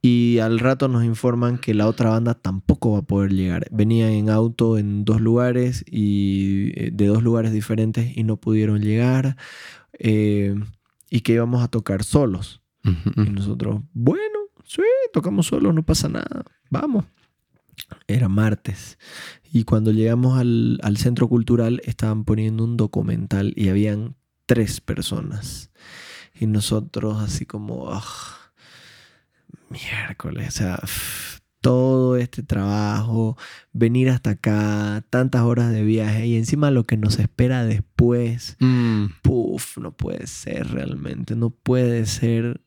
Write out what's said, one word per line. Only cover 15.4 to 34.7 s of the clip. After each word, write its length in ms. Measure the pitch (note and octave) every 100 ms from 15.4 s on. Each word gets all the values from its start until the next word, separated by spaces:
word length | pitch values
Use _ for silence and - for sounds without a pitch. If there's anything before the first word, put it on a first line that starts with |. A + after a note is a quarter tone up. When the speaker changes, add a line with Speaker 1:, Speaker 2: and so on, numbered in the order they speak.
| E3
Speaker 1:
solos, 260 | - G3+
no 100 | D#3+
pasa 240 | D#3+ D#3+ -
nada, 340 | - - - - _ _
vamos". 360 | - D4+ A3+ - _ _ _ _ _ _ - - - -
Era 200 | G#2+ A2+
martes. 720 | G2 A2 G#2+ - F#2+ - - - - - - _
Y 100 | A#2
cuando 280 | A2+ B2+ A2
llegamos 460 | G#2+ A2 A#2 B2+ C3
al, 420 | B2 A#2 A#2 A#2
al 140 | G#2 G#2
centro 320 | B2 A#2+ A#2
cultural, 520 | A#2+ A#2 A#2+ A#2 B2 -
estaban 400 | A2+ A2 G#2+ G#2+
poniendo 400 | G#2+ A2 A2 A2+
un 100 | A#2
documental 800 | G#2+ - G#2 A2 G2+ G2 G2+ -
y 140 | G2
habían 460 | F#2+ G#2 G#2 A2 - _ _ -
tres 340 | A#2 G#2+ -
personas. 880 | - - - G#2+ G#2 G#2 A#2+ - - _ - - - - - _
Y 80 | A2
nosotros 720 | G#2+ G#2 G#2+ - - A2 G#2+
así 240 | G#2+ - -
como, 440 | G#2+ G#2 - -
"Ah, 100 | - - - - - _ _ - - - - - _ _ _ _ - _
miércoles", 800 | - - G#2+ - - - - -
o 20 |
sea, 260 | - G2 F#2
pf, 640 | - - - - - - _ _
todo 560 | C3+ B2+ C3 C3 B2+ B2+
este 260 | B2 -
trabajo, 920 | - - G2 G#2 G#2 G#2+ A2 A2+ A2 A#2+ - - _
venir 380 | A2+ A#2 B2 C3
hasta 220 | B2+ -
acá, 720 | G2+ - G#2 G#2